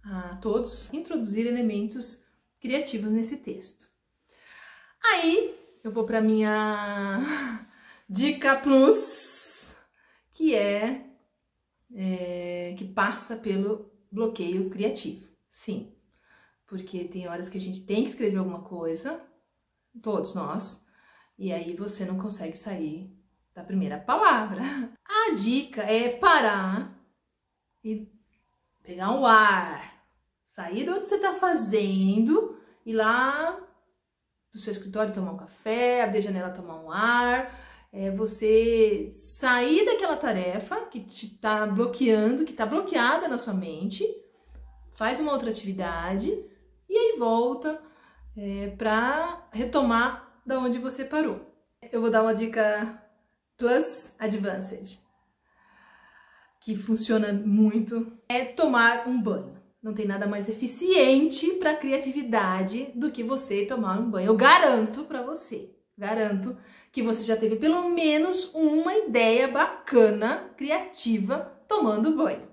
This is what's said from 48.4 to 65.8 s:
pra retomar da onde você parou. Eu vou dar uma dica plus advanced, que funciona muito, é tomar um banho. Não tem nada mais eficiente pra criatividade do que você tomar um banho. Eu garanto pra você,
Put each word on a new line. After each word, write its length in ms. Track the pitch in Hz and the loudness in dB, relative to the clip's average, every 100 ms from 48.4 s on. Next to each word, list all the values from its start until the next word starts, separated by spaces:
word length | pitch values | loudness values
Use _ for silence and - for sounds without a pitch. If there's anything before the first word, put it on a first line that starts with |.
| 202 196 202 196 | -8 -8 -8 -4
pra 720 | 214 214 247 302 339 349 - | -2 0 0 -2 -4 -8 -10
retomar 880 | 214 240 294 247 233 247 - - _ | -6 -2 0 2 2 2 -4 -16 _
da 140 | 247 262 | -6 -2
onde 200 | 247 240 | 0 -2
você 260 | 262 269 | -6 -8
parou. 360 | 269 302 311 - - _ _ _ - | -4 -2 -2 -4 -12 _ _ _ -6
Eu 100 | 233 | -2
vou 100 | 226 | 2
dar 120 | 220 | 4
uma 120 | 226 | 4
dica 680 | 214 220 226 214 214 226 - _ _ _ _ _ _ | 0 -2 2 2 0 -4 -10 _ _ _ _ _ _
plus 560 | 240 254 320 - - _ | 2 2 0 -8 -14 _
advanced, 800 | 220 202 196 185 190 - - - _ _ _ _ _ _ _ _ _ _ _ _ _ _ _ _ | -4 -2 -4 -6 -8 -12 -14 -20 _ _ _ _ _ _ _ _ _ _ _ _ _ _ _ _
que 160 | - 202 | -8 -6
funciona 560 | 208 220 - 220 208 | -2 -2 2 2 2
muito, 800 | 202 208 208 214 220 - 233 226 - _ | 0 4 6 6 4 -2 -4 -6 -12 _
é 160 | 247 | -4
tomar 640 | 254 - 311 240 233 240 247 | -2 0 4 6 4 4 -2
um 160 | 254 | 0
banho. 380 | 202 190 - - _ _ | 0 -2 -6 -18 _ _
Não 100 | 220 | -10
tem 140 | 214 202 | -4 -2
nada 200 | 196 202 | -2 -2
mais 220 | 208 208 | -2 -4
eficiente 1000 | 220 240 - 359 370 262 269 311 - 330 | -4 -6 -2 4 6 8 6 4 0 -2
pra 200 | 370 320 | 0 0
criatividade 1160 | 302 269 269 269 285 240 220 190 190 190 226 277 | 0 -2 -2 -2 -6 -2 0 2 0 -2 -4 -8
do 160 | 240 302 | -4 -4
que 120 | 247 | -4
você 440 | 226 269 - 202 202 | -4 -4 -2 -4 -2
tomar 320 | 247 196 196 | -2 -2 -2
um 120 | 240 | -2
banho. 160 | 196 196 | 0 2
Eu 100 | 220 | 6
garanto 680 | 269 359 302 240 220 226 | 8 8 8 4 0 -4
pra 180 | 302 269 | -8 -8
você, 480 | 247 320 - 226 - _ | -8 -10 -10 -14 -14 _